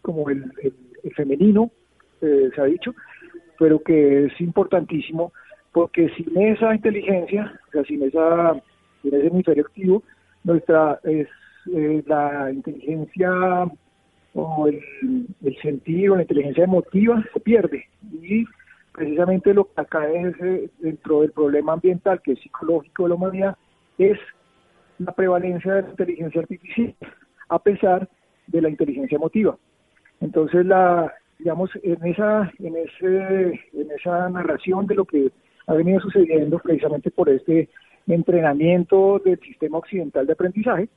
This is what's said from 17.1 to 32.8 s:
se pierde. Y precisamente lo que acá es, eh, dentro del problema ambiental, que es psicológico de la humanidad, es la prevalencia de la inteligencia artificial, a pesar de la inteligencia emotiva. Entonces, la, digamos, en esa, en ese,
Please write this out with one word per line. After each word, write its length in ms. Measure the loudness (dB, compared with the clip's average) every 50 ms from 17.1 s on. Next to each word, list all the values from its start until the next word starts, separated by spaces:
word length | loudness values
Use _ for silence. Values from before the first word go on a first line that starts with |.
| 2 0 -2 -4
se 80 | -8 -6
pierde. 460 | 0 2 2 2 2 0 -4 -8 -12 _ _ _ -20 -18 -18 -18
Y 220 | -8 -2 -2 -2 -2 -4 _ _ _ _ -20 _ _ _
precisamente 600 | _ -10 -8 -4 -2 -2 0 0 0 2 2 4
lo 120 | 4 4 2
que 160 | 0 _ -10
acá 280 | -8 -4 -4 -4 -2 -2
es, 260 | -2 -2 -4 -6 -6 -6
eh, 300 | -4 -4 -4 -4 -6 -10 _ _
dentro 440 | -8 -8 -8 -8 _ 0 2 2
del 100 | 2 0
problema 400 | 0 -2 0 0 0 0 0 -2
ambiental, 500 | -4 0 0 0 0 2 _ -2 -2 0
que 100 | _ -6
es 80 | -6 -6
psicológico 640 | -8 -18 -16 -8 -2 -2 -2 -2 -2 _ _ -4
de 60 | -2 0
la 60 | 0
humanidad, 400 | -2 -2 -4 -2 -2 -4 -4 -4 _ _ _ _ _ _ _ _ 2
es 200 | 2 2 2 0 -6 -20 _ _ _ _ _ _ _ _ _ _ _ _ _ _
la 140 | -12 -8
prevalencia 640 | -4 -2 0 2 0 0 0 -2 -6 -4 -4 -2 -2
de 80 | -2
la 80 | -2 -4
inteligencia 500 | -6 -6 -4 -4 -4 -6 -8 -6 -4 -6
artificial, 540 | -6 -6 -12 -16 _ -8 -4 -4 -4 -4 -6 _ -20 -20 -20 _ _ _ _ _ -8 _
a 100 | -4 0
pesar 500 | _ 0 0 2 2 2 2 0 -2 -10 _ _ _ _ _ _ _
de 160 | -4 -2 0
la 60 | 0 0
inteligencia 480 | 0 -2 -4 -4 -2 -6 -6 -4 -4
emotiva. 420 | -4 -4 -2 -2 0 0 0 -2 _ _ _ _ _ _ _ _ _ _ _ _ _
Entonces, 440 | -10 -4 -2 -2 0 2 2 2 4
la, 480 | 4 4 4 4 4 4 2 0 -4 -8 -16 _ _ _ _
digamos, 320 | -6 -4 -4 -2 -6 -6 -6 -8
en 200 | -4 -4 -4 -2 -4
esa, 440 | -4 -2 0 0 0 2 0 -2 -2 -6 _
en 180 | -12 -10 -8
ese, 840 | -8